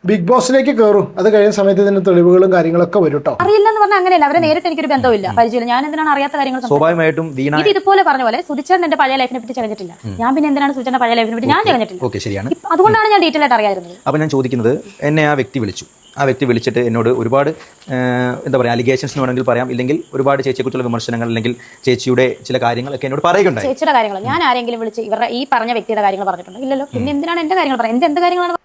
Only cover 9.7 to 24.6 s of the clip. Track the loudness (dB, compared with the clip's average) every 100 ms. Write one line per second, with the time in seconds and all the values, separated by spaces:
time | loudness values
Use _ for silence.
9.7 | -8 -12 -12 -12 -4 -2 0 0 0 -2
10.7 | -2 -4 -2 0 0 0 -2 0 0 2
11.7 | 0 -2 -4 -6 -6 -6 -6 -4 -6 -2
12.7 | 2 4 4 2 2 2 0 2 2 0
13.7 | -2 -8 -10 -4 -2 0 0 0 0 0
14.7 | 0 -4 -6 -2 2 2 0 -2 -2 -4
15.7 | -6 -14 _ -20 -2 -2 0 0 0 0
16.7 | 0 0 0 0 0 0 0 0 -4 -14
17.7 | -20 -8 -4 -2 0 -2 -4 -2 0 0
18.7 | 0 0 0 -2 -4 -2 -2 0 0 -2
19.7 | -4 -2 -2 -4 -2 0 0 -2 -2 -4
20.7 | -4 -4 -4 -4 -4 -2 -2 -2 -6 -12
21.7 | -6 -2 0 0 2 2 -2 -4 -2 0
22.7 | -2 -6 -6 -6 -2 0 2 2 0 -4
23.7 | -2 0 0 0 -4 -4 -2 0 -2